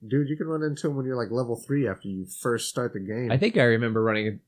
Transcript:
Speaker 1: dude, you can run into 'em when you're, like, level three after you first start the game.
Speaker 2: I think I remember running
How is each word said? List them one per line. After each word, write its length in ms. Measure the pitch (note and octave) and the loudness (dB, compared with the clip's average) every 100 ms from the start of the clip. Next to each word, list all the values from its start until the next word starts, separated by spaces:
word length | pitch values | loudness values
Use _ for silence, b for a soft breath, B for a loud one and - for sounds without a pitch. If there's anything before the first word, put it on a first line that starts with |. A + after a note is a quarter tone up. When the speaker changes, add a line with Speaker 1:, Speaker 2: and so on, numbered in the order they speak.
| A2 | -2
Speaker 1:
dude, 220 | C3+ C#3 | 0 0
you 80 | D#3 | -2
can 100 | D#3+ | -4
run 140 | D#3 | -2
into 260 | D3+ D3 D#3+ | -2 -2 -2
'em 60 | C#3 | -2
when 100 | C3 | -2
you're, 100 | B2+ | -2
like, 140 | G#2+ | -2
level 260 | A#2 A#2+ A#2 | -2 -2 -4
three 320 | - C#3+ A#2 | -2 0 0
after 200 | F#2+ G2 | -2 -6
you 180 | F#2+ F2+ - | -8 -8 -4
first 260 | B2+ A2+ - | -2 0 -2
start 240 | - A#2+ | -4 -4
the 80 | G2+ | -4
game. 300 | F#2+ A2 A#2+ | -6 -4 0
Speaker 2:
I 60 | B2+ | 2
think 180 | G#3+ A3 | 2 6
I 60 | |
remember 400 | A#2+ A2+ A#2 A2 | 6 6 4 2
running 380 | A2 G#2+ G#2+ G#2 | 2 2 0 -4